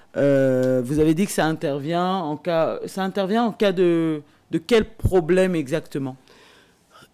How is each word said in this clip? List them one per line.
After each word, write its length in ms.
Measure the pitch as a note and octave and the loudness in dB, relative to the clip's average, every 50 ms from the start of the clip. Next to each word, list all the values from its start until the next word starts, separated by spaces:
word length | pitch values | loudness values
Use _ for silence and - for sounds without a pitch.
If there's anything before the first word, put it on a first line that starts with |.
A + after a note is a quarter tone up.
| _ _ - | _ _ -2
euh, 680 | - C#3 C#3+ C#3 C3+ C3+ C3+ B2+ B2+ B2+ C3 B2+ B2+ A#2+ | 0 2 4 4 4 4 2 2 2 2 2 2 0 0
vous 140 | A#2+ D3+ D3 | 0 0 2
avez 140 | D#3 D#3+ D#3+ | 2 4 2
dit 100 | D#3+ G3+ | 2 0
que 80 | - - | -2 -2
ça 120 | - D#3+ | -2 -2
intervient 680 | D#3 D#3+ - - D3+ C#3 D3 C3+ D#3 E3+ F3 F3+ F#3 F#3+ | -2 -2 -2 -4 -4 -4 -4 -4 -4 -2 -2 -2 -2 -2
en 220 | F#3+ E3+ D3 D3+ | -4 -4 -6 -6
cas, 420 | C#3+ - F3+ E3+ E3 D#3+ A#2+ G#2+ - - | -6 -4 -2 0 0 0 0 -2 -6 -8
ça 180 | F3 - G3 F#3+ | -10 -8 -6 -6
intervient 400 | F#3+ F3+ G3+ F#3+ F3+ G#3+ A#3 A#3+ | -4 -4 -4 -2 0 0 0 0
en 80 | A3 | -2
cas 220 | F3 - G#3+ G3 F#3 | 0 0 0 0 2
de, 480 | F#3 F#3 F3 E3+ E3 E3 D#3+ D#3 D3+ D3 _ _ _ _ - | 2 2 2 2 2 0 -2 -4 -6 -8 _ _ _ _ -8
de 60 | D#3+ | -8
quel 280 | E3 - - A#3+ A3 A3 | -6 -2 2 2 2 2
problème 680 | A3 - - - - F3+ F#3 D#3+ D3+ F3+ F#3 F#3+ F#3 F3+ | 0 -4 -4 -2 0 2 2 2 2 2 2 2 2 0
exactement ? 600 | D#3+ C#3+ B2 D#3 D#3 D#3 - - D3 C3+ C3 C3 - _ _ - - - - - _ _ _ _ _ _ _ _ - - _ | -2 -4 -4 -6 -6 -6 -6 -8 -8 -6 -8 -10 -14 _ _ -20 -20 -20 -20 -20 _ _ _ _ _ _ _ _ -20 -10 _